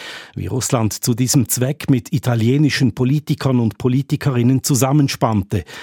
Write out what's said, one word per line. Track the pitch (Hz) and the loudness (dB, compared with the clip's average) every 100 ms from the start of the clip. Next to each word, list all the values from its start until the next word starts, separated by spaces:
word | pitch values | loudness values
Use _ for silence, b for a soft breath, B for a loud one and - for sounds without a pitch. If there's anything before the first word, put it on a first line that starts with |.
| B B B 101 | B B B -10
Wie | 92 | -6
Russland | 123 - 127 107 - | -4 -2 -2 -2 -2
zu | - 117 | -2 0
diesem | 127 143 113 | 2 2 0
Zweck | 123 127 - - | -2 -2 -4 0
mit | 127 - | -2 0
italienischen | 147 - 117 110 139 147 - 131 | -2 0 0 2 2 2 2 -2
Politikern | - 127 147 - 151 135 123 | 0 -2 -2 -2 -2 2 2
und | 113 - | 0 -2
Politikerinnen | 127 127 - - 143 123 120 131 | -2 -2 -2 -2 0 2 2 2
zusammenspannte. | - 131 131 151 139 - 123 107 95 101 - B | 2 2 4 4 2 2 0 2 0 -4 -4 B